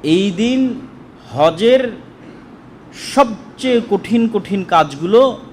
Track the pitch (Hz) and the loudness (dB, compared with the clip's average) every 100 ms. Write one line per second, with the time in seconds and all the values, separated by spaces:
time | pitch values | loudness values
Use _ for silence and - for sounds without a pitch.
0 | 147 175 202 175 233 262 262 - - - | 2 2 2 0 0 0 -2 -4 -14 -20
1 | - - - 120 156 165 226 262 254 208 | -20 -20 -12 0 0 2 2 4 0 -8
2 | - - - - - - - - - - | -20 -20 -20 -20 -20 -20 -20 -20 -20 -18
3 | - - 254 208 - - 262 240 226 196 | -4 2 2 0 -16 -8 -2 -2 0 -6
4 | - 233 226 214 165 196 180 170 156 139 | -2 0 0 -4 -4 -6 0 0 0 -4
5 | 170 220 262 220 - | 2 4 4 0 -16